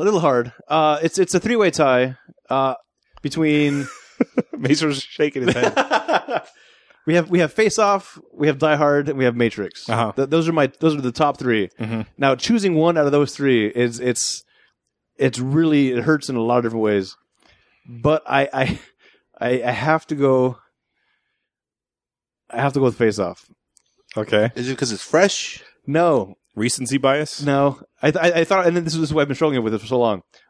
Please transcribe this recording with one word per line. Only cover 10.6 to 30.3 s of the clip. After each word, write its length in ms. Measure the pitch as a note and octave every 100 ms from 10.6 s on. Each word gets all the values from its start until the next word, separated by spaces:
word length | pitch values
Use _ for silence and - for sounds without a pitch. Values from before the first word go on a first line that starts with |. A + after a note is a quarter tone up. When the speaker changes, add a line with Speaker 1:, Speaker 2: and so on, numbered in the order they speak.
| C3+ -
Speaker 1:
those 160 | D#3+ D3
are 60 |
the 100 | B2+
top 240 | A#2 D3 C3+
three. 320 | B2+ A2 F#2 -
Speaker 2:
Mm-hmm. 220 | A2+ A2+ G#2+ -
Speaker 1:
Now, 180 | C#3
choosing 400 | B2+ - A#3 G3 D#3+
one 200 | E3 E3
out 80 |
of 80 | C#3+
those 240 | D3 C#3 -
three 300 | C#3 A#2+ G#2+
is, 340 | A#2+ B2 A#2
it's, 420 | B2 A#2 - - - _ _ _ _ _ _ -
it's 200 | C3 B2
really, 540 | C3 D3+ D#3+ D3 C3
it 100 | A#2+
hurts 260 | D3 D3+ -
in 40 | B2
a 40 |
lot 140 | A2+ B2
of 60 |
different 180 | A#2 A2+
ways. 320 | G#2+ G2+ F#2+ - _ _ _ _ _ _ -
But 360 | A#2 C#3+ D#3 -
I, 220 | C#3 C#3
I, 240 | C3 C3 - - _ _ _ _ -
I, 120 | A#2+ B2+ B2
I 20 |
have 360 | A2+ D3 D#3+ -
to 60 |
go, 420 | D3 C3+ C3 B2+ B2 _ _ _ _ _ _ _ _ _ _ _ _ _ _ _ _ _ _ -
I 100 | A#2+
have 120 | C#3
to 40 | C3+
go 40 | B2+
with 100 | -
Face 220 | A2+ G2+
Off. 280 | F2 - _ _ _ _ _ _ _ A2
Speaker 2:
Okay. 340 | G#2+ G#2+ A2+
Speaker 3:
Is 140 | B2 B2
it 100 | B2+
'cause 140 | B2
it's 100 | G#2
fresh? 600 | - D#3 G3 - - - - _ -
Speaker 1:
No. 480 | D#3 F3 C3+ F#2+ - _
Speaker 2:
Recency 440 | G#2+ A#2+ - B2 C3+
bias? 440 | C3+ C#3+ D3+ -
Speaker 1:
No. 380 | C#3+ C#3 C#3+ - - _
I, 100 | D3
th-, 120 | E3+
I, 160 | E3+ E3
I 40 |
thought, 220 | D#3+ F#3+ F3
and 100 | F3
then 80 |
this 100 | D#3+
is, 60 | D#3+
this 100 | D3
is 40 |
why 80 | D3+
I've 60 | C#3+
been 60 |
struggling 280 | C3 D#3 B2+
with 120 | A2
it 60 | G#2+
for 60 | A2
so 120 | B2+
long. 240 | A#2 G2 -